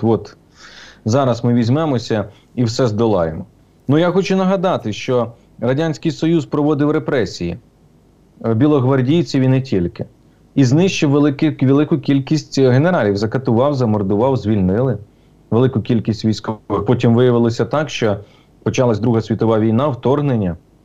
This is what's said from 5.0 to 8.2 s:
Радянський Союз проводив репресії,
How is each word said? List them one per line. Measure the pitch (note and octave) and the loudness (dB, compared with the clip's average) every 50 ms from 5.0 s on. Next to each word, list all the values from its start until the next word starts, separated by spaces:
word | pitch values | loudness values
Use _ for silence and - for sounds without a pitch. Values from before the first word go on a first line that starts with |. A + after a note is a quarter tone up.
| - - B2+ B2 A#2 A#2 - - _ _ _ - | -4 -2 0 0 -2 -2 -8 -18 _ _ _ -6
Радянський | - A#2+ C3+ C#3 E3 D#3+ D3+ - - E3 C#3 | -4 -2 -2 0 -2 -4 -4 -4 -4 -6 -4
Союз | - - D#3+ E3+ E3 C3 | -2 -2 0 0 0 -2
проводив | - - D3 D3 D3 D#3 C3+ D3 D3 | -2 -2 -2 0 0 0 0 0 0
репресії, | D3+ D#3 - - D#3 C3 G#2 F2+ - - F2 E2+ - - _ _ _ _ _ _ _ _ _ _ _ _ | 0 -2 -2 -2 -2 -2 -2 -2 -4 -8 -8 -8 -8 -10 _ _ _ _ _ _ _ _ _ _ _ _